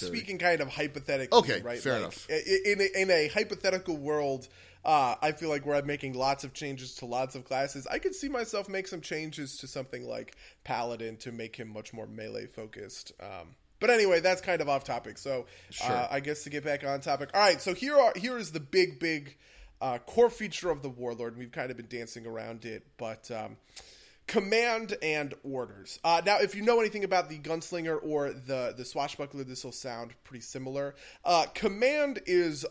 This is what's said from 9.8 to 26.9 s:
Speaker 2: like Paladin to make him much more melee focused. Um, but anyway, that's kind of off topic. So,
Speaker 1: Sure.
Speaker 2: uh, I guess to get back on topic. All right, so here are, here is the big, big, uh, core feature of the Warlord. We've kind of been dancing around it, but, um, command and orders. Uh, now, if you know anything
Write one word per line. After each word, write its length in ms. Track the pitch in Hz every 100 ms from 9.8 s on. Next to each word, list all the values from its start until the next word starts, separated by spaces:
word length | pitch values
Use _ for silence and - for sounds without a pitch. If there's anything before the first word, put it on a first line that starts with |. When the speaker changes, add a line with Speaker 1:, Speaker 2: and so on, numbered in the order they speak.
| 127 123 123
Speaker 2:
like 280 | 117 113 - - _
Paladin 540 | - 120 120 117 113 113
to 140 | 127
make 240 | 117 113 -
him 120 | 113
much 260 | 107 107
more 140 | 113 107
melee 400 | 110 110 107 107
focused. 640 | - 110 104 98 - - -
Um, 340 | 98 95 85 - _ _
but 120 | 214
anyway, 280 | 233 202 170
that's 200 | 180 180
kind 180 | - 170
of 80 | 143
off 140 | 139
topic. 360 | - 120 - 104
So, 260 | 139 127 117 - -
Speaker 1:
Sure. 220 | - 123
Speaker 2:
uh, 160 | 123 123
I 100 | 143
guess 220 | 139 147 -
to 40 |
get 140 | 147
back 200 | 147 143
on 180 | 143 139
topic. 280 | 156 139 143 196
All 40 |
right, 200 | 208 156
so 140 | - 175
here 200 | 269 294
are, 140 | 233 185
here 240 | 226 247
is 120 | 175
the 80 | 160
big, 400 | 135 185 180 143
big, 380 | 165 156 139 - _ - - _
uh, 200 | 131 123
core 300 | - - 233
feature 400 | - 208 - 175
of 100 | 147
the 80 | 139
Warlord. 480 | 120 123 117 117 117
We've 140 | 120
kind 180 | 147 131
of 80 | 120
been 100 | 113
dancing 380 | 123 117 120 113
around 400 | 113 113 117 113
it, 180 | 110 - -
but, 320 | 113 110 -
um, 280 | 113 107 110 _ - - - - _ -
command 680 | 220 196 220 240 226 220 208
and 320 | 160 151 143 -
orders. 560 | 139 131 117 101 95 -
Uh, 180 | 165 170 175
now, 120 | 202
if 160 | 196 196
you 60 |
know 180 | 214 233
anything 240 | 214